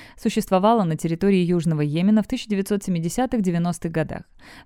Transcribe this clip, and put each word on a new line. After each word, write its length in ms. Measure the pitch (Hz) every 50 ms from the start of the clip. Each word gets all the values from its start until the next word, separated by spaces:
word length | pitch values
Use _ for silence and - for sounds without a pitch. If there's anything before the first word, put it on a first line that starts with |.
| - - - -
Существовало 600 | - 226 - 226 196 - 190 185 185 214 233 233 196
на 140 | 165 160
территории 480 | 151 - 165 165 165 190 202 196 185 180
Южного 380 | 170 175 175 151 170 156 147 147
Йемена 400 | 147 147 165 180 202 214 214 202
в 20 |
тысяча 220 | - 254 240 - 214
девятьсот 320 | 208 190 196 - 208 202 -
семидесятых 580 | - 180 170 160 170 - - 254 254 - 233
девяностых 520 | 190 185 170 170 170 175 170 - - 170 160
годах. 300 | 160 156 - - - - - _ - - - - - -